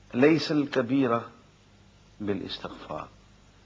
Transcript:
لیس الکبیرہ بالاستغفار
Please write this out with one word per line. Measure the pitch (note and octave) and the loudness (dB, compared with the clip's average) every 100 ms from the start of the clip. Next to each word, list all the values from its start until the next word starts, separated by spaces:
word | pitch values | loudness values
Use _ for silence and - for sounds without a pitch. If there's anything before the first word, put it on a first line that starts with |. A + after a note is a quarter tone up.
| - | -6
لیس | A#2+ D3 D#3+ - | 4 6 6 2
الکبیرہ | D3+ C#3 C3 A#2 C3+ B2+ A#2 - - - - - - - - - - | 0 0 -2 0 2 2 0 -4 -16 -20 -20 -20 -20 -20 -20 -20 -8
بالاستغفار | G#2 F#2+ F#2+ - - - - D2+ - - - - - - | -6 -4 -6 -10 -12 -14 -12 -12 -12 -18 -20 -20 -20 -20